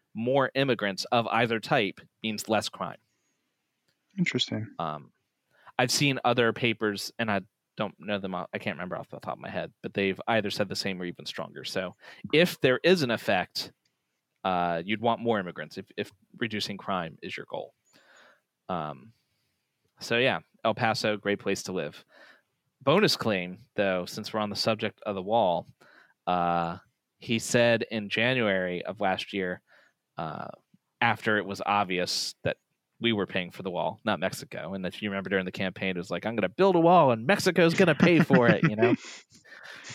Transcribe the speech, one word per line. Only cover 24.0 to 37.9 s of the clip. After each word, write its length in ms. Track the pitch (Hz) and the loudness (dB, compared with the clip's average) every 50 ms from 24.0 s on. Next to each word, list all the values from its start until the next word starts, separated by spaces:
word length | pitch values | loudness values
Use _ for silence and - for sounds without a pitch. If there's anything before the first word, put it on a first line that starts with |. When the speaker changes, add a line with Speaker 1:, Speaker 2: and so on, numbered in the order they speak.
| 90 | -2
Speaker 1:
since 280 | - - - 107 - - | -6 -8 -12 -10 -6 -4
we're 60 | 110 | -4
on 120 | 107 104 | -4 -2
the 40 | 101 | -4
subject 460 | - - - 110 107 113 104 - _ - | -2 0 0 0 0 -2 -6 -6 _ -6
of 120 | 107 101 | -6 -6
the 60 | 95 92 | -4 -2
wall, 440 | 98 107 117 107 92 87 82 - - - _ - - _ - - _ _ _ _ - | 0 2 2 4 2 2 0 -4 -8 -14 _ -20 -20 _ -20 -20 _ _ _ _ -2
uh, 480 | 90 87 85 87 85 87 85 85 85 92 - _ _ _ _ _ _ _ | 0 0 2 2 2 0 0 -2 -6 -8 -14 _ _ _ _ _ _ _
he 220 | - - 120 113 | -6 -4 -2 -2
said 440 | - - - 123 120 117 117 113 113 - | -2 0 2 4 4 4 4 2 0 -2
in 180 | 110 113 104 101 | -4 -6 -6 -4
January 760 | - - 113 123 131 127 117 107 95 95 92 90 87 87 - | -2 0 0 2 2 2 2 2 2 0 0 -2 -2 -4 -6
of 160 | - 95 107 | -8 -6 -2
last 320 | 104 95 92 92 - - - | 0 0 0 -2 -4 -6 -6
year, 280 | 101 92 90 90 87 _ _ _ _ _ _ _ _ _ _ _ | -4 -4 -4 -6 -8 _ _ _ _ _ _ _ _ _ _ _
uh, 300 | - 82 80 73 - - - - - _ _ _ _ _ _ _ _ | -10 -8 -8 -8 -10 -10 -12 -14 -18 _ _ _ _ _ _ _ _
after 380 | - 120 110 - - 113 107 104 | 0 0 0 0 0 0 0 0
it 60 | 92 | 0
was 160 | 95 98 95 - | -2 -6 -6 -2
obvious 720 | - 101 101 104 90 92 90 90 85 - - - - - _ - | 0 0 0 0 0 -2 -2 -2 -2 -4 -4 -6 -8 -10 _ -4
that 120 | 101 - - _ _ _ _ _ _ _ _ - | -4 -4 -6 _ _ _ _ _ _ _ _ -2
we 80 | 117 113 | 0 0
were 140 | 104 95 | 0 -2
paying 260 | - - 98 90 87 - | -2 -4 -6 -6 -6 -8
for 100 | - 98 | -10 -10
the 80 | 95 | -6
wall, 300 | 87 87 82 82 - - - | -4 -4 -4 -4 -4 -4 -4
not 140 | 110 104 80 | -4 -2 -2
Mexico. 540 | 82 92 - - - - - - 73 80 95 | -2 -4 -4 -6 -10 -12 -12 -12 -10 -8 -8
And 100 | 98 92 | -8 -8
if 140 | 90 - - | -8 -8 -6
you 100 | - 104 | -6 -6
remember 200 | 98 98 95 95 | -4 -6 -4 -2
during 140 | 101 95 92 | -2 -2 -2
the 80 | 92 - | -2 -4
campaign, 380 | - 101 92 90 - - 95 | -6 -6 -6 -6 -4 -4 -4
it 80 | 92 87 | -4 -4
was 120 | 85 - | -6 -6
like, 160 | 92 85 - | -6 -6 -6
"I'm 80 | 107 117 | -4 -2
gonna 140 | 113 98 92 | -2 -2 -2
build 260 | 98 - 185 196 190 | 0 2 2 4 6
a 60 | 175 | 6
wall 320 | 165 165 180 180 160 135 120 | 6 8 8 8 8 6 4
and 140 | 110 113 | 2 2
Mexico's 480 | 135 196 202 - 190 170 190 175 165 165 | 0 0 2 2 2 4 6 4 6 6
gonna 200 | - 196 170 | 6 4 4